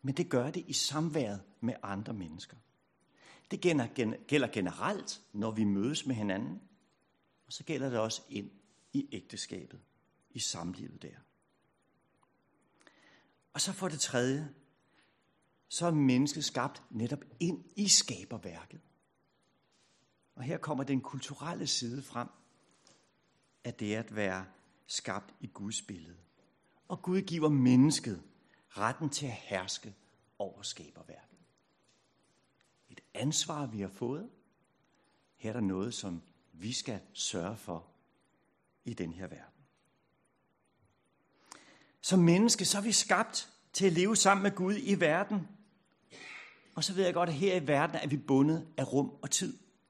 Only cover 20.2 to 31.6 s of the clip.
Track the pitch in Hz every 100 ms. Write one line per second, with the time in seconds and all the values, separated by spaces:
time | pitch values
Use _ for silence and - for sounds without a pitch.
20.2 | _ - 127 - - 135 139 135 117 135
21.2 | - 135 151 175 147 - 117 131 135 120
22.2 | 120 _ _ _ _ _ _ _ _ _
23.2 | _ _ _ _ 120 - 104 107 110 107
24.2 | 98 92 95 - _ _ - - - 98
25.2 | - - 113 - 101 110 - 92 80 87
26.2 | _ _ _ _ _ _ _ 180 - 190
27.2 | 190 165 156 143 127 123 147 147 117 90
28.2 | - _ _ _ _ - 110 131 156 -
29.2 | 143 110 - 95 98 - 110 101 _ _
30.2 | _ _ 98 - - - 76 - 80 80
31.2 | _ _ _ _